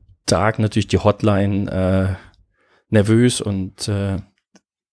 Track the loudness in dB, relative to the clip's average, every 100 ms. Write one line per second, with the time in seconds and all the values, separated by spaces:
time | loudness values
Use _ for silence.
0 | _ _ -2 0 0 0 0 0 0 0
1 | 2 2 2 2 0 -2 -4 -2 0 0
2 | 0 -4 -10 _ _ _ _ _ _ 2
3 | 4 4 2 0 -4 -4 -6 -8 -6 -4
4 | -2 -4 -8 _ _ _ _ _ _